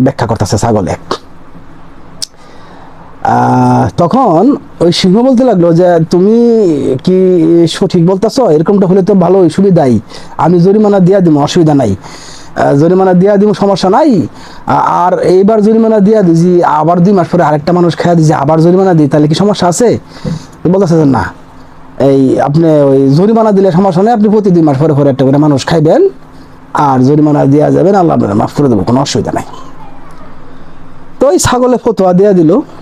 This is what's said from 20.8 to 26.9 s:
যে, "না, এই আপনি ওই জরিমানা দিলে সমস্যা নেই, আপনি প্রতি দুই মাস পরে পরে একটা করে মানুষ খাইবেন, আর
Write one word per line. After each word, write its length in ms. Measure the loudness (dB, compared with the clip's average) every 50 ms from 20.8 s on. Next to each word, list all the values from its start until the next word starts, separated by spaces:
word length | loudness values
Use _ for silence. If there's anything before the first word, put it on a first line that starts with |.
| 0 0 0 2
যে, 60 | 2
"না, 200 | 2 0 0 -2 -6 -10 -16 -20 -20 -20 -20 -20 -20 -20 -20 -20 -12 -6 -2
এই 420 | 0 2 2 2 2 0 0 0
আপনি 260 | -2 0 0 0 2
ওই 480 | 2 2 2 2 2 2 2 2 2 2
জরিমানা 380 | 2 2 2 2 2 2 2
দিলে 200 | 2 2 2 2
সমস্যা 300 | 0 0 0 0 0 0
নেই, 120 | 0 0 2
আপনি 140 | 2 0 0
প্রতি 220 | 0 0 2 2
দুই 120 | 2 2
মাস 140 | 2 2 0 0
পরে 160 | 0 0 0
পরে 160 | 0 0 0
একটা 140 | 0 0 0
করে 120 | 0 2
মানুষ 300 | 2 2 0 0 -2 -2
খাইবেন, 420 | -2 -2 0 2 2 2 2 2 0 -2 -6 -20 -20 -20 -20 -20 -20 -20 -20 -16 -8 -6
আর 240 | -2 -2 0